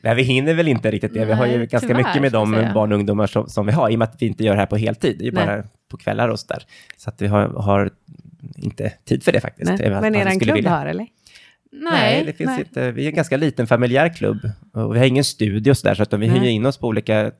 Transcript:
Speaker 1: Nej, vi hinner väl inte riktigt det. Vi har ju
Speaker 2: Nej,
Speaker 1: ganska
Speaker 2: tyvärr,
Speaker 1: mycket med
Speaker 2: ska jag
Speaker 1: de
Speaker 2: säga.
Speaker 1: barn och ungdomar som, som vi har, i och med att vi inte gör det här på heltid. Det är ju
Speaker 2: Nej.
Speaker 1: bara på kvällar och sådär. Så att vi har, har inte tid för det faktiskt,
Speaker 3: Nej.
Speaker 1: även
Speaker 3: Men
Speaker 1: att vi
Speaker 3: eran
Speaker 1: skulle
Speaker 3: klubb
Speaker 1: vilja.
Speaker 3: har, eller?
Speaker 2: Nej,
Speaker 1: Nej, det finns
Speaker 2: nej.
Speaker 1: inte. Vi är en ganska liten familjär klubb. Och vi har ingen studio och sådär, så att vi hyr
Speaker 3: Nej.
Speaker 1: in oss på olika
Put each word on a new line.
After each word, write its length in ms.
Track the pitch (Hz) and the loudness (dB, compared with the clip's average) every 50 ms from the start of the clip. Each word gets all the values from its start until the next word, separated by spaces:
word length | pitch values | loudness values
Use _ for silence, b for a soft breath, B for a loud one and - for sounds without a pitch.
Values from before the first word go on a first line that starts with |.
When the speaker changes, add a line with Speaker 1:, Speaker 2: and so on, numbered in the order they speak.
Speaker 1:
Nej, 140 | - 113 117 | 0 2 2
vi 80 | 123 131 | 2 2
hinner 300 | 123 131 131 135 156 165 | 2 2 2 2 2 2
väl 140 | 165 175 | 2 2
inte 240 | 156 131 113 - 110 | 2 0 0 0 -2
riktigt 220 | 110 98 - 107 - | -2 -2 -4 -4 -4
det. 120 | 110 110 | -2 0
Vi 80 | 110 110 | 0 2
har 120 | 110 127 | 2 2
ju 120 | 123 123 | 2 0
Speaker 2:
Nej, 100 | 120 117 | 0 -2
Speaker 1:
ganska 200 | 117 - 120 - | 0 -2 -2 0
Speaker 2:
tyvärr, 160 | 113 120 123 123 | 0 2 2 2
Speaker 1:
mycket 180 | 220 175 147 | 2 0 0
med 100 | 139 135 | 0 2
Speaker 2:
ska 60 | 113 110 | 2 2
jag 80 | 107 | 0
Speaker 1:
de 60 | 107 107 | 2 2
Speaker 2:
säga. 180 | 110 113 113 101 | 2 0 2 2
Speaker 1:
barn 180 | 107 107 104 | 0 2 2
och 60 | 104 104 | 2 0
ungdomar 280 | 101 101 104 104 107 | 0 0 0 0 0
som, 220 | 101 - 104 110 - | 0 0 -4 -4 -2
som 160 | - - 101 | -4 -2 0
vi 60 | 104 | 0
har, 180 | 110 165 135 107 | 2 2 2 2
i 60 | 117 | 2
och 40 | 113 | 0
med 80 | 113 | 0
att 80 | 110 - - | -2 -2 -4
vi 40 | - | -4
inte 180 | 110 - - 110 | -4 -2 0 0
gör 100 | 107 98 | 0 2
det 60 | 101 | 2
här 60 | 98 | 0
på 120 | - 101 | 0 0
heltid. 380 | 107 110 107 107 - - 151 107 - | -2 -2 -2 -2 -2 -2 -2 -2 -2
Det 40 | - | -6
är 20 | |
ju 60 | 120 | -4
Speaker 2:
Nej. 140 | - - 107 | -2 -2 -2
Speaker 1:
bara 180 | - 104 107 101 104 _ _ _ _ | -2 -2 -6 -8 -12 _ _ _ _
på 60 | - | -20
kvällar 320 | - - 104 107 110 117 120 | -8 -6 -4 -2 0 0 -2
och 100 | 110 110 | -2 -4
sådär. 240 | - _ - - - B B B B B B | -6 _ -10 -10 -10 B B B B B B
Så 120 | _ - 110 | _ -14 -14
att 120 | - - | -8 -4
vi 60 | 98 | -2
har, 200 | 101 104 104 101 | 2 2 2 2
har 420 | - - - 107 101 101 101 101 98 - _ _ - - - - - - _ - 120 - | 0 -2 -2 0 2 2 2 2 0 -4 _ _ -20 -20 -20 -20 -20 -20 _ -18 -18 -16
inte 360 | - - 113 110 - 107 107 - _ _ | -8 -8 -8 -6 -4 -8 -8 -8 _ _
tid 180 | - - - - | -2 -2 0 2
för 80 | - | 2
det 100 | - - | 0 2
faktiskt, 300 | - - _ - - 180 | -2 -4 _ -6 -4 -2
Speaker 3:
Nej. 80 | 185 196 | -2 0
Speaker 1:
även 200 | - 214 196 202 | 0 0 0 0
Speaker 3:
Men 40 | 214 220 214 | 0 0 0
Speaker 1:
att 20 | |
vi 60 | 208 | 0
Speaker 3:
eran 100 | 202 196 | 0 0
Speaker 1:
skulle 140 | 190 190 - | 0 0 2
Speaker 3:
klubb 100 | 214 302 | 2 2
Speaker 1:
vilja. 160 | - - 185 | 2 2 0
Speaker 3:
har, 140 | 175 151 139 | 0 0 -2
eller? 220 | 151 160 185 220 240 _ b b b b b b b b b _ _ | -6 -6 -8 -8 -10 _ b b b b b b b b b _ _
Speaker 2:
Nej, 200 | - 285 294 339 | -16 -10 -6 -2
Speaker 1:
Nej, 320 | 330 269 220 214 226 - - | 0 2 2 2 2 0 -2
det 80 | - - | -4 -6
finns 140 | - - 262 | -4 -4 -4
Speaker 2:
nej. 100 | 262 247 | -4 -4
Speaker 1:
inte. 320 | 147 - - 127 127 123 | -6 -6 -6 -4 -4 -4
Vi 120 | 117 120 135 | -4 -4 -4
är 60 | 156 | -2
en 60 | 156 | -2
ganska 220 | 165 160 - 139 | -2 -2 0 0
liten 300 | 139 160 151 - - 120 | 0 0 -2 0 -2 0
familjär 420 | 107 123 117 123 123 120 135 156 170 165 | 2 2 2 2 2 4 4 2 2 0
klubb. 240 | - - 104 107 101 - 110 104 - - _ _ | -2 -2 -2 -2 -2 -6 -8 -8 -8 -18 _ _
Och 220 | 113 110 107 107 | -6 -4 0 2
vi 40 | 117 | 4
har 60 | 131 | 4
ingen 180 | 131 127 135 139 | 4 4 2 0
studio 480 | - - _ 110 107 98 110 107 135 | 0 -2 _ -2 -2 0 0 4 2
och 60 | 135 | 2
sådär, 180 | - - - 98 | 4 4 0 2
så 80 | 90 107 | 2 0
att 100 | - - | -2 0
vi 140 | 101 107 | 0 2
hyr 120 | 113 120 127 | 2 2 4
Speaker 3:
Nej. 100 | 123 123 | 4 2
Speaker 1:
in 160 | 113 107 117 | 2 2 0
oss 120 | 135 135 | 0 -2
på 100 | - - | -2 -4
olika 440 | 120 110 104 107 - 110 107 107 110 - _ | -2 -2 -2 0 0 0 0 0 -2 -6 _